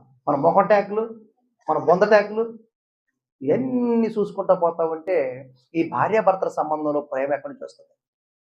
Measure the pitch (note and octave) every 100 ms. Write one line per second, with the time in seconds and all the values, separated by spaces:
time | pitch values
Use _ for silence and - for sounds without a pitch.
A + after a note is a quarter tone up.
0 | - _ - C#3+ E3 E3+ F#3+ G#3 G3 G#3+
1 | A3+ - - _ _ _ - D#3 C#3 F#3
2 | G#3 G#3+ G3+ G#3+ A3+ A3+ _ _ _ _
3 | _ _ _ _ C3 A3+ C4 B3 A#3+ A#3
4 | A3+ G#3+ G3 - F#3+ F#3 E3+ E3+ E3 D#3+
5 | D#3 F3 C3 B2+ C3+ _ _ E3 D#3+ B2
6 | D#3+ G#3+ F#3+ F#3 E3+ D#3+ D3+ D#3 D3+ D3
7 | C#3+ C3 C#3 C#3 C#3+ C3 C#3 - _ _
8 | _ _ _ _ _